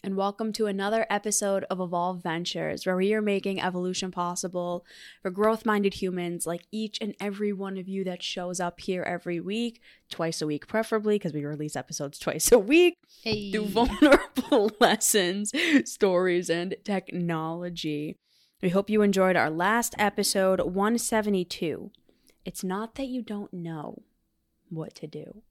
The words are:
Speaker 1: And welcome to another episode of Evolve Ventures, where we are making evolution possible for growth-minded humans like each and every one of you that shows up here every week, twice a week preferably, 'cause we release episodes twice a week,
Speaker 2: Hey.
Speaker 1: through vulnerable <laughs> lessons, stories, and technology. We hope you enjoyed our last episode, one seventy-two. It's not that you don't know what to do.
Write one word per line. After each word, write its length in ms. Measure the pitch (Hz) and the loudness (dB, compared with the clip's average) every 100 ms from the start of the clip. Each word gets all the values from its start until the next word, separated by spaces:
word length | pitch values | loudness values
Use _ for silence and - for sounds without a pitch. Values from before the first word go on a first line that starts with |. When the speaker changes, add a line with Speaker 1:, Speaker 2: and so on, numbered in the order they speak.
Speaker 1:
And 140 | 196 190 | -4 -2
welcome 360 | 196 202 220 | -2 -2 -6
to 120 | 208 214 | 0 0
another 400 | 196 196 226 - | 0 0 0 0
episode 560 | 202 214 202 202 196 - | 0 0 0 2 0 0
of 80 | 185 | -4
Evolve 400 | 180 175 175 185 | -2 0 0 -2
Ventures, 600 | 175 165 175 - 156 - | -4 -2 -4 -4 -4 -2
where 120 | 185 185 | -2 2
we 180 | 196 | 2
are 80 | 214 | 2
making 380 | 208 196 196 190 | 2 0 0 -2
evolution 500 | 180 180 180 180 185 | -2 -2 -4 -4 -6
possible 760 | 180 175 180 185 180 175 175 - - - - | -4 -4 -4 -4 -4 -4 -6 -8 -20 -20 -8
for 80 | 196 | -6
growth-minded 640 | 185 214 220 226 208 196 | 2 2 2 2 2 2
humans 500 | - 190 180 175 170 | 0 -4 -2 -4 -4
like 200 | 160 170 _ | -4 -6 _
each 260 | 220 220 - | -6 -6 -6
and 140 | 208 - | -8 -4
every 320 | 202 202 208 | -6 -2 -2
one 260 | 190 196 190 | -2 -6 -8
of 80 | 185 | -6
you 160 | 196 | -4
that 220 | 185 180 | -4 -6
shows 340 | - - 180 180 | -6 -6 -6 -4
up 220 | 175 175 | -4 -4
here 240 | - 185 | -4 -2
every 340 | - 175 180 170 | -2 -4 -4 -4
week, 420 | 175 214 240 233 - - _ | -2 -2 -4 -6 -20 -20 _
twice 320 | - 165 160 | -4 -2 -2
a 40 | 156 | -2
week 180 | 147 - | -4 -2
preferably, 500 | 220 220 220 208 208 | -2 0 0 2 0
'cause 120 | 185 | 0
we 120 | 147 | -4
release 320 | 143 151 151 147 | -6 -6 -6 -6
episodes 420 | - 147 143 - | -8 -8 -8 -6
twice 320 | - 147 - | -4 0 4
a 80 | 240 | 4
week, 380 | 196 320 349 339 _ - | 6 6 6 2 _ -10
Speaker 2:
Hey. 300 | 226 214 202 | -4 -4 -2
Speaker 1:
through 140 | 214 208 | -2 0
vulnerable 1040 | 208 240 214 294 269 - - - 277 208 - | 2 2 6 8 8 6 -6 4 4 4 4
<laughs> 40 | |
lessons, 720 | 208 214 - 214 175 196 208 285 339 294 | 4 4 4 4 2 0 -4 -2 2 0
stories, 680 | - - 202 180 185 175 170 | -2 0 2 4 2 0 0
and 240 | 170 180 - | -2 -2 -8
technology. 1400 | - 190 185 180 170 160 160 170 175 170 156 147 151 - _ _ _ _ | -4 -4 -4 -4 -2 -2 -4 -6 -8 -8 -6 -4 -6 -10 _ _ _ _
We 100 | 190 | 0
hope 200 | 190 196 | 0 2
you 120 | 214 | 4
enjoyed 340 | 208 190 185 175 | 4 6 4 4
our 140 | 131 | 2
last 440 | 160 185 233 233 - | 2 2 2 0 0
episode, 640 | 208 208 196 202 190 190 | 0 2 0 2 2 2
one 360 | - 185 202 233 | 0 0 2 2
seventy-two. 920 | - 220 208 190 175 - 165 113 - _ _ _ _ _ | 2 0 2 0 0 -4 -4 -4 -10 _ _ _ _ _
It's 200 | - - | -14 -8
not 320 | 185 190 226 - | -6 -4 -6 -8
that 100 | 269 | -6
you 160 | 254 | -6
don't 300 | 220 208 202 | -6 -8 -8
know 500 | 180 165 160 147 - _ _ _ _ _ _ _ | -10 -8 -8 -10 -14 _ _ _ _ _ _ _
what 280 | 160 156 - | -8 -8 -12
to 100 | 156 | -12
do. 360 | 156 151 208 _ | -12 -14 -18 _